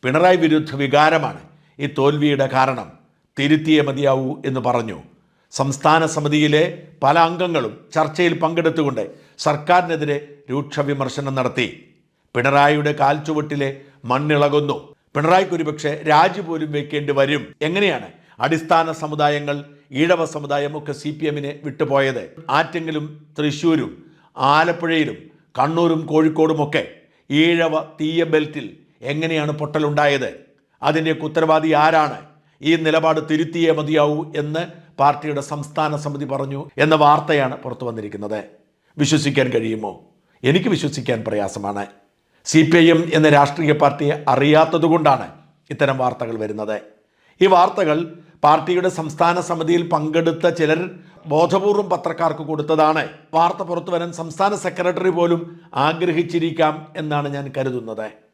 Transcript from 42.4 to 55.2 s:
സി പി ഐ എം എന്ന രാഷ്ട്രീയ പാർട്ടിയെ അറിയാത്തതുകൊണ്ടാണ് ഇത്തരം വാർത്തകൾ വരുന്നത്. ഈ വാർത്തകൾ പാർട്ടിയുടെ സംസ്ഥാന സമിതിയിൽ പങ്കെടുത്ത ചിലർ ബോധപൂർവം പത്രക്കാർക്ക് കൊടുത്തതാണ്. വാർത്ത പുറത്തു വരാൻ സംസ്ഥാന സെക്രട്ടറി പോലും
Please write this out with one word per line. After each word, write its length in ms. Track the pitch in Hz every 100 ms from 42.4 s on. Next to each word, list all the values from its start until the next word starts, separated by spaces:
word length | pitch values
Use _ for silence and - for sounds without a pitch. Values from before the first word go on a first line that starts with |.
| -
സി 100 | 156 156
പി 80 | 170
ഐ 60 | 165
എം 80 | 165 165 156
എന്ന 120 | 156
രാഷ്ട്രീയ 380 | 143 143 - 156 147
പാർട്ടിയെ 340 | 143 143 147 147 -
അറിയാത്തതുകൊണ്ടാണ് 960 | 131 143 151 160 165 165 165 151 131 95 - _ _ _
ഇത്തരം 240 | 139 139 131
വാർത്തകൾ 340 | 127 123 120 113
വരുന്നത്. 360 | 107 107 107 107 - _ _ _ _ _
ഈ 60 | 190
വാർത്തകൾ 440 | 185 185 - 175 151 165 - - _
പാർട്ടിയുടെ 460 | 147 156 156 180 180 165
സംസ്ഥാന 420 | 160 151 170 175 170
സമിതിയിൽ 340 | 160 160 170 170
പങ്കെടുത്ത 560 | 170 151 160 165 165 175 165
ചിലർ 220 | 156 160 180 - - - -
ബോധപൂർവം 540 | 151 170 190 202 208 202
പത്രക്കാർക്ക് 520 | 175 - 165 170 160 151
കൊടുത്തതാണ്. 520 | 156 147 156 156 156 131 - _ -
വാർത്ത 240 | 170 185 175
പുറത്തു 240 | 175 143
വരാൻ 160 | 175 170 165
സംസ്ഥാന 340 | 165 151 196 202
സെക്രട്ടറി 480 | 185 180 180 180 185
പോലും 240 | 170